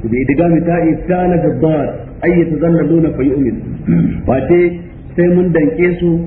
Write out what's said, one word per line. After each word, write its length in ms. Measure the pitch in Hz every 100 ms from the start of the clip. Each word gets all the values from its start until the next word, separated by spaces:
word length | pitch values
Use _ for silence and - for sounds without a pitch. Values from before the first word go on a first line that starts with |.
| 113
Bi 80 | 123
idgami 440 | 131 147 170 160
ta'i 260 | 170 170 160
ifta'ala 500 | 147 - 180 180 175
fi 100 | 156 127
dhad, 280 | 160 151 127 - - -
ay 80 | 170 175
yatazallaluna 720 | 165 147 170 165 143 165 156
fa 120 | 127
yu'min. 340 | 135 143 123 104 - 87 - 85 - -
Wace 560 | - 131 131 175 175 175 - - -
sai 140 | - 175
mun 220 | 180 180
danke 440 | 160 147 - 180 170
su 220 | 175 165